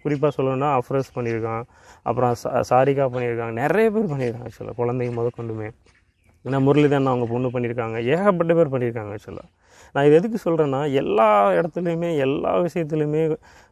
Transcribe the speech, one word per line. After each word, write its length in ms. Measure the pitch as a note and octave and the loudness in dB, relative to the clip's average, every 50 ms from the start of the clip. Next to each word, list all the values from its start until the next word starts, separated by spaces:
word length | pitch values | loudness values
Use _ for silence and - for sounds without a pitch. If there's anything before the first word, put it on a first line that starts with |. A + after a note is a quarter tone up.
| - | -6
குறிப்பா 260 | D3+ D3 C#3 C#3+ D3 C#3 - | -4 -2 0 0 0 0 0
சொல்லணும்னா 400 | C3+ C3 C3 C3 C#3 D3+ C#3+ B2+ | -2 -2 -2 -2 -2 0 0 0
அஃப்ரோஸ் 380 | B2 - C#3 C#3 B2+ - - | -2 -2 -2 -4 -4 -4 -6
பண்ணியிருக்கான், 480 | C3 A#2+ A#2 A#2 A2+ A2 A2+ A2+ A2+ A#2 - _ _ - - - - - | -6 -6 -4 -4 -4 -4 -6 -6 -8 -8 -12 _ _ -20 -20 -20 -10 -6
அப்புறம் 320 | - A#2+ A#2+ B2+ B2 A#2+ - - | -4 -2 0 0 0 0 -2 -4
சா-, 200 | B2 C3 A#2+ A#2+ - | -2 -2 -2 0 2
சாரிகா 380 | B2+ B2+ C3+ C#3 C#3 C#3 C#3 C3 B2 | 4 4 4 4 2 2 0 -2 -2
பண்ணியிருக்காங்க, 360 | B2+ B2 A#2+ A#2 A#2 A#2 A#2 | -2 -4 -4 -4 -4 -6 -6
நிறைய 400 | A2+ A2+ C3 D3+ E3 G3+ A3+ A3+ | -4 -2 -2 0 2 2 2 2
பேர் 140 | G3+ A3 A3+ | 0 0 -2
பண்ணியிருக்காங்க 420 | F3+ D3 C#3 C3 A#2+ A2+ A#2 A#2+ - | -2 -2 -2 -2 -4 -4 -6 -10 -14
actually-ஆ, 360 | - - - A2 A2 A#2 A#2+ | -14 -12 -12 -10 -6 -4 -4
குழந்தைங்க 300 | A#2+ A#2+ B2+ B2 B2 A#2+ | -2 -2 -2 -4 -4 -4
முதற்கொண்டுமே. 580 | A#2 A#2 A#2+ A#2 - A#2 A2+ A2 A2 G#2+ G#2+ A2+ _ _ _ _ _ _ _ _ _ _ _ _ _ - | -2 -4 -4 -4 -6 -8 -8 -8 -8 -10 -10 -12 _ _ _ _ _ _ _ _ _ _ _ _ _ -8
ஏன்னா 140 | B2+ C3 C#3 | -4 -2 2
முரளிதரன் 440 | C3+ C#3 C#3+ D3 D3 C#3+ C#3+ C#3 C3+ | 4 4 6 6 6 4 4 2 2
அவங்க 200 | C3+ B2+ B2 A#2+ | 2 0 0 -2
பொண்ணு 220 | A2 A#2 B2 B2+ B2+ | -2 -2 -2 -2 -2
பண்ணியிருக்காங்க, 560 | B2 B2+ B2 A#2 A#2 A#2+ A#2 A2+ A2+ A2+ A2+ | -2 -4 -4 -4 -4 -4 -6 -4 -4 -4 -2
ஏகப்பட்ட 500 | A#2+ D3 E3+ G3 G#3 G3 E3+ E3+ E3 E3 | 0 0 2 2 2 2 2 2 2 4
பேர் 160 | E3 E3+ C#3+ | 4 2 2
பண்ணியிருக்காங்க 460 | C3 C3 B2 A#2+ A2+ A#2 G#2+ G#2 G2+ | 0 -2 -2 -4 -4 -6 -8 -10 -10
actually-ஆ. 300 | A2 - - F#2+ - - - _ _ _ _ _ - - - - | -12 -14 -14 -16 -16 -16 -18 _ _ _ _ _ -20 -18 -6 -2
நான் 120 | C#3 C#3+ | 2 6
இது 100 | D3 D3+ | 8 8
எதுக்கு 360 | D#3+ F3+ A#3 A3 G3+ - F3+ | 6 6 4 -2 -4 -2 0
சொல்றேன்னா, 420 | E3 D#3+ D#3 C#3+ C3+ C3 D3 D3+ C3+ | 0 2 2 0 0 -2 -2 0 0
எல்லா 580 | C#3 - - - G#3+ A3 A3 G#3+ G3+ G3+ G3+ | 0 0 2 2 4 4 6 6 6 4 4
இடத்துலையுமே, 680 | F#3 F3 E3 F3 - F3 F3+ F3 E3 E3 E3+ E3+ E3+ D3 | 2 2 0 -2 -4 -4 -4 -2 -2 -2 -2 -2 0 0
எல்லா 400 | C3+ C3+ C#3 E3 - - - F#3 | 0 0 0 0 0 0 0 0
விஷயத்துலையுமே, 800 | F3 E3+ - F3+ E3 D3 D#3 D#3 D3+ D3+ D3+ D#3 D#3+ D#3+ D#3 - _ - - - - _ | 0 0 -2 -4 -4 -2 -2 -2 -2 0 0 0 0 -2 -2 -4 _ -14 -20 -20 -20 _